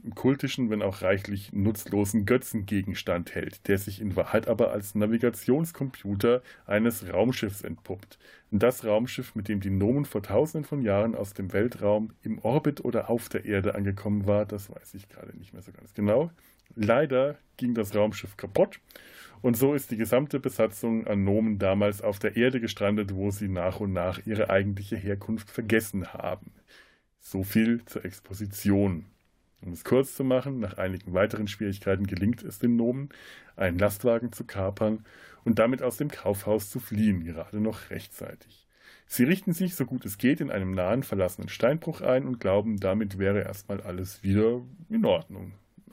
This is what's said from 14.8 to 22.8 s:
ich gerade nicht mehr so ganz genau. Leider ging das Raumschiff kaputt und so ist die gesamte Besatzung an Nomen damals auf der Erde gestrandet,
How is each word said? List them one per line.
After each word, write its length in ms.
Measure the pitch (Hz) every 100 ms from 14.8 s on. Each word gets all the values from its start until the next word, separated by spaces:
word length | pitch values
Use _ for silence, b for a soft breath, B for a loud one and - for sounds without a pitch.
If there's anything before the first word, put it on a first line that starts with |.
| -
ich 160 | 98 -
gerade 260 | - - -
nicht 160 | -
mehr 80 | -
so 100 | -
ganz 220 | - -
genau. 360 | - 104 117 170 - b b b
Leider 640 | - 107 120 151 127 139 - _ -
ging 160 | 123
das 220 | 117 101
Raumschiff 420 | 104 107 101 - -
kaputt 420 | 101 101 185 - _ B B B B B
und 160 | 127 113
so 160 | 139
ist 180 | 147 -
die 60 | 110
gesamte 420 | 110 123 147 143
Besatzung 680 | 135 - 110 - 117 113 113
an 180 | 104
Nomen 340 | 98 104 110 101
damals 440 | 98 98 104 101
auf 160 | 107 101
der 180 | 104 117
Erde 240 | 123 127
gestrandet, 540 | 113 -